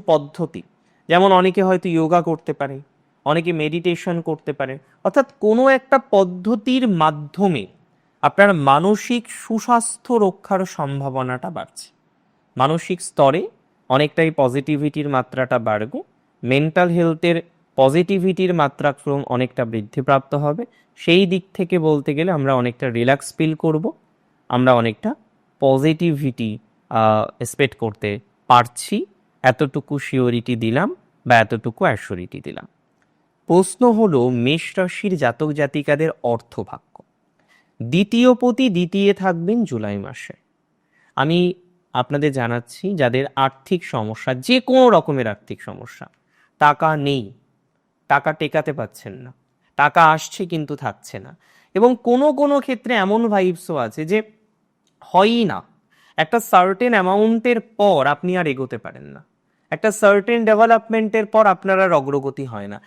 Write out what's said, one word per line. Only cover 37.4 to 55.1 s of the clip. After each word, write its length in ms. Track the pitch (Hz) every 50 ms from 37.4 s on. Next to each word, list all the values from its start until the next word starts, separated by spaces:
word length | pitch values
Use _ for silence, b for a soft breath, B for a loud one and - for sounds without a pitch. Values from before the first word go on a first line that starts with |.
| _ _ _ _ _ _ _ -
দ্বিতীয় 500 | 117 117 131 175 202 202 - 233 247 254 247
পতি 320 | 240 240 247 233 - 262 254
দ্বিতীয় 440 | 180 175 180 165 - 196 196 196 196
থাকবেন 500 | - 190 190 175 165 170 180 220 240 226
জুলাই 340 | - 135 113 107 104 101
মাসে। 360 | 101 98 98 - - - - - _ _ _ _ _ _ _ _ _ _ _ _ _ _ _ -
আমি 380 | - 135 151 170 175 180 180 180 _ _ _ _ _ _ _ -
আপনাদের 380 | 123 127 - 143 143 147 151
জানাচ্ছি, 640 | 135 135 120 117 120 120 120 - - - - 185 202 165
যাদের 240 | 135 120 117 127 139 - -
আর্থিক 460 | 135 135 135 - _ _ - 190 175 -
সমস্যা, 460 | - - 127 107 107 113 - - - 131
যে 240 | 127 127 - 247 262
কোনো 260 | 247 - 254 262 254 247
রকমের 380 | 214 170 151 - 147 135 120
আর্থিক 340 | 110 101 - _ - 104 -
সমস্যা, 440 | - - 98 95 - 120 - - - - _ _ _ _ _ _ _ _ _ -
টাকা 300 | 151 147 147 - 170 156 156
নেই, 380 | 151 139 143 143 131 107 98 - _ _ _ _ _ _ _ _ _ _ _ _ _ _ -
টাকা 220 | 143 143 - 160 151
টেকাতে 380 | - 156 147 - 156 151 156 143
পারছেন 400 | 151 117 104 - - - 110 95
না, 180 | 131 123 127 - _ _ _ _ _ _ _ _
টাকা 240 | - 143 147 - 175 165 156 160
আসছে 280 | 160 - - - - 196
কিন্তু 280 | 170 175 160 151 139 147
থাকছে 440 | 135 139 117 98 _ - - - 110
না, 120 | 98 - - _ b b b b b b b
এবং 140 | 185 220 247 254 247 -
কোনো 240 | 240 240 254 285 302 285
কোনো 220 | 262 294 285 285 277
ক্ষেত্রে 340 | 277 - 254 214 - 226 247
এমন 260 | 214 190 190 208 226 233
ভাইবসও 480 | 226 208 196 185 185 175 160 - - 170
আছে 300 | 143 120 110 - - 156
যে 160 | 156 196 214 214 - _ _ _ _ _ _ _ _ _ _ _ _ _ _
হয়ই 420 | - -